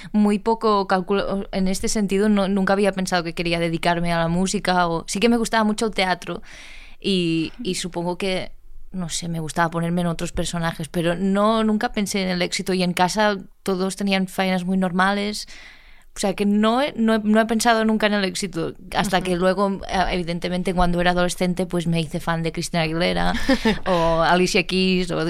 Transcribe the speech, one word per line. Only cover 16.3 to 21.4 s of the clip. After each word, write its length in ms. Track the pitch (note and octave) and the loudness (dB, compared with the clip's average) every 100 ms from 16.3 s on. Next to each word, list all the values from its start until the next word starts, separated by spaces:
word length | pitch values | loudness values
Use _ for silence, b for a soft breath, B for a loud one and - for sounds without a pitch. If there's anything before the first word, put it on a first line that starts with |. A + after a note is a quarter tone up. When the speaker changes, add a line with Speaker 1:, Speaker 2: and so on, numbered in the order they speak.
| F#3 | 0
Speaker 1:
que 100 | G3+ | 2
no 340 | G#3 A3 A#3+ | 4 4 2
he, 140 | D4 - | -2 0
no 200 | A3 A3 | 2 2
he, 40 | |
no 180 | G#3+ G#3+ | 4 4
he 40 | A3+ | 4
pensado 360 | A3+ A#3+ A3+ A3 | 2 4 4 2
nunca 200 | A3 G#3+ | 2 2
en 80 | |
el 100 | G#3 | 2
éxito, 520 | F#3+ F3+ F#3+ D#3+ D3+ - F3+ - | 0 -4 -6 -4 -6 -6 -6 -2
hasta 220 | G#3 F#3 | 0 0
Speaker 2:
Ujú. 80 | F#3 | 0
Speaker 1:
que 100 | F3 | 2
luego, 460 | F#3 F#3 G3 G3 - | 2 2 0 -2 -2
eh, 160 | F#3 E3+ | 0 0
evidentemente, 640 | F#3 E3 F3 F3+ F3+ F#3 F#3 | 0 -2 -4 -4 -2 -2 2
cuando 260 | F3 F3 | 2 4
era 80 | F3 | 2
adolescente, 560 | F3+ F3+ - | 2 0 0